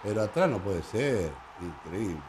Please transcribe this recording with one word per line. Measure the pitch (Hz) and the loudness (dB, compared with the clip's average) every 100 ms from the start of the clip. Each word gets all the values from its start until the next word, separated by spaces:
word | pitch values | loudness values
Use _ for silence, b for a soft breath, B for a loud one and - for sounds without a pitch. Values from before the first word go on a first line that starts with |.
pero | 104 107 | 0 0
atrás | 107 160 180 | 2 4 4
no | 113 | 4
puede | 95 92 | 0 -2
ser. | - 107 143 120 82 73 - - | 0 0 2 2 0 -4 -14 -10
Increíble. | 87 76 82 90 107 80 | -10 -8 -6 -2 -2 -2